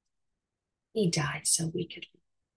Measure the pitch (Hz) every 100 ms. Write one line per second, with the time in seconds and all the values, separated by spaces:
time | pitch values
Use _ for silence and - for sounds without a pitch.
0 | _ _ _ _ _ _ _ _ _ 226
1 | 180 160 143 147 - - 160 175 170 -
2 | - _ _ _ _